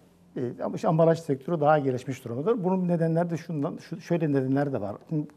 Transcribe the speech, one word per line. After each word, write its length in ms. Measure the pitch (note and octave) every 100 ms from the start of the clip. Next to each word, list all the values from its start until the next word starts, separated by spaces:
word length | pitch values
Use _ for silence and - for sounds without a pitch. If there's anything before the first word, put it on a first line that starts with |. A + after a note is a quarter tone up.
| - _ _ -
E, 260 | B2 -
ama 120 | - F3
işte 120 | F#3+
ambalaj 320 | D#3+ E3 D#3+
sektörü 400 | - C3+ - E3+
daha 180 | C#3+ D#3
gelişmiş 460 | C3+ B2+ - B2 A2
durumdadır. 380 | A#2 E3 A#3+
Bunun 240 | F3+ F#3+ F3+
nedenleri 420 | F3 E3 E3 F3
de 80 | E3
şundan, 400 | - D#3 D3 -
şu, 240 | - E3
şöyle 300 | - F3 D#3
nedenler 420 | C#3 C3 C#3 C#3+
de 80 | C3
var. 140 | G2 G#2+ -
Şimdi 180 | D#3 D3